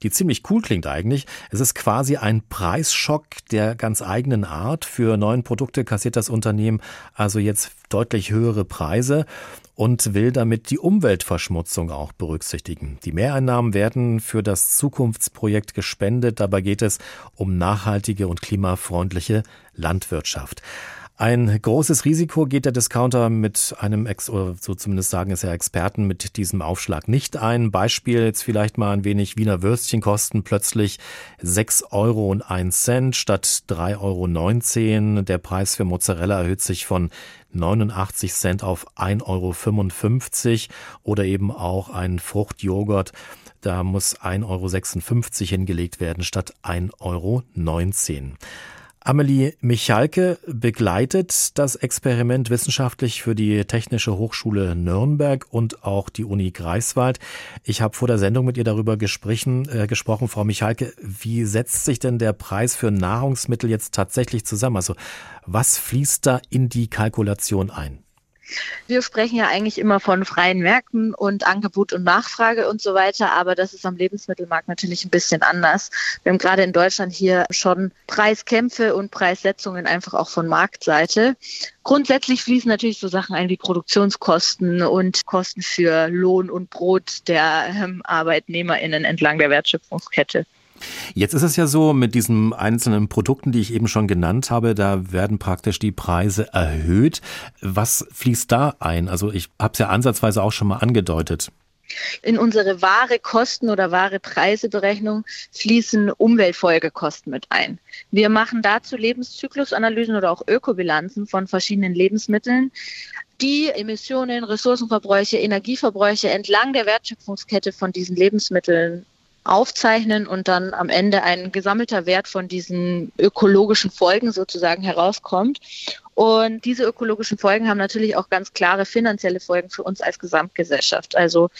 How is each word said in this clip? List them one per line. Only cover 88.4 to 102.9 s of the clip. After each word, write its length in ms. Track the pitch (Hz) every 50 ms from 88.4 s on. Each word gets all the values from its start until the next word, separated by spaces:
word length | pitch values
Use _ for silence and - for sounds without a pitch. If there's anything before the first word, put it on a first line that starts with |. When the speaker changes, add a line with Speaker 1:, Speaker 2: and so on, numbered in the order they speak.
| - - 165 170 175 175 160 - - 160 156 151 160
Speaker 2:
entlang 340 | - 165 156 - 151 151 156
der 100 | 151 143
Wertschöpfungskette. 960 | 143 147 - - - 165 - _ - 175 - - - - 143 - - 170 165 - _ _ _ _ _ - - - - - - - -
Speaker 1:
Jetzt 200 | - 98 101 -
ist 80 | 143
es 140 | 156 165 143
ja 120 | - 170 147
so, 260 | 139 156 160 156 147
mit 200 | 131 123 113 113
diesen 360 | 123 107 - 117 107 110 110
einzelnen 560 | 113 - - 107 113 117 - 123 107 104 104 101
Produkten, 460 | - - 104 - 120 - - 139 120
die 80 | 120
ich 120 | 104 104 117
eben 140 | 110 117 107
schon 220 | - 110 107 98
genannt 420 | 98 87 87 82 92 127 127 -
habe, 240 | 120 117 113 117 110
da 340 | 101 101 98 98 95 92 92
werden 300 | 92 92 95 101 107 101
praktisch 400 | - 98 92 - - 110 98 -
die 140 | - 104 95
Preise 600 | - - - 87 85 95 104 92 101 107 - -
erhöht. 680 | 95 85 76 76 78 78 82 87 101 131 160 - - - - - - - - - _
Was 440 | - 98 95 104 107 113 - - - -
fließt 400 | - - - 127 117 110 - -
da 240 | 120 120 139 151 - -
ein? 280 | - 82 82 85 85 92
Also 240 | 90 87 101 104
ich 160 | 104 92 - - _ -
hab's 220 | 110 107 - -
ja 80 | 117 101
ansatzweise 560 | 95 110 123 131 110 - - 110 98 110 98
auch 80 | 110
schon 160 | 110 - 104 104
mal 120 | 98 113
angedeutet. 720 | - 113 120 110 92 87 82 80 78 - 82 78 - - - _ _ _ _ _ _ - - - - - - -
Speaker 2:
In 160 | - 214 226 220
unsere 440 | 240 226 214 214 196 190 190 175
wahre 380 | 190 185